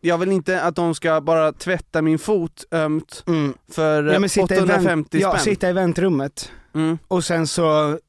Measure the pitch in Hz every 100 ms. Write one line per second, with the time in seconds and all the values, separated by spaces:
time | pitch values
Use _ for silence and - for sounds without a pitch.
0 | 165 170 185 190 160 185 170 160 170 160
1 | 165 160 147 165 156 - - 180 - 165
2 | 156 156 - 214 165 - - 165 156 156
3 | - - - 165 143 131 _ - 156 151
4 | 147 160 196 - 185 190 185 175 180 165
5 | 151 - 196 185 160 202 185 180 180 165
6 | 190 151 139 - - - _ 156 160 165
7 | - 185 - 170 160 - 160 151 151 160